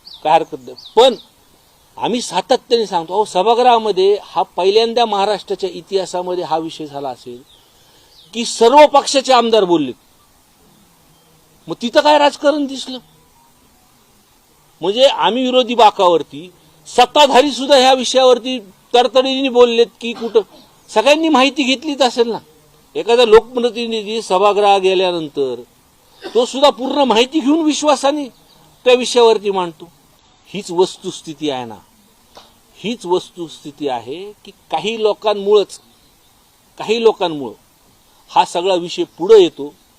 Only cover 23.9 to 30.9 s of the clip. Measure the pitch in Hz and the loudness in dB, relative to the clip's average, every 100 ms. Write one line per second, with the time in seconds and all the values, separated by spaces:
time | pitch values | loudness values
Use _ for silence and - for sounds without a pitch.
23.9 | 226 202 226 202 185 208 202 208 196 190 | -6 -6 -8 -2 0 2 2 2 2 2
24.9 | 185 185 175 160 - 135 120 120 _ _ | 0 -2 -4 -8 -4 -4 -6 -14 _ _
25.9 | _ _ _ 381 427 494 254 285 196 254 | _ _ _ -6 -2 -2 2 0 0 -4
26.9 | 285 269 214 254 311 247 320 311 269 302 | -2 0 2 0 -2 0 0 0 -2 0
27.9 | 269 269 294 269 _ _ _ _ _ 247 | 0 0 -4 -8 _ _ _ _ _ 0
28.9 | 254 233 247 233 214 202 190 175 160 175 | 0 2 2 2 2 -2 -4 -6 -10 -20
29.9 | _ _ _ _ _ _ 185 202 170 185 | _ _ _ _ _ _ -14 -8 -2 -2